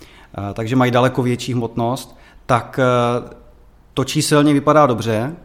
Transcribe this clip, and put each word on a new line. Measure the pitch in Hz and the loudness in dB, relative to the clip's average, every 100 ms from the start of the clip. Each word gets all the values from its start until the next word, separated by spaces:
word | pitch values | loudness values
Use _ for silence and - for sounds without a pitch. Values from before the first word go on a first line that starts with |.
| - - - - | -20 -20 -18 -12
eh, | 101 | -10
takže | 95 113 131 | -8 -2 0
mají | 123 | 2
daleko | 120 127 127 | 2 2 0
větší | 123 123 127 | -2 -2 -4
hmotnost, | 123 117 117 117 131 - - - - - | -6 -6 -4 -4 -4 -8 -20 -20 -12 -2
tak, | 120 - - | -2 -2 0
eh, | 127 123 120 120 - - - - - - _ | 2 2 0 -2 -6 -16 -20 -20 -20 -20 _
to | - | -6
číselně | 131 151 143 147 147 | -4 -2 2 4 4
vypadá | 143 151 151 143 | 2 2 4 4
dobře, | 113 117 113 123 170 | 2 -2 -2 -4 -8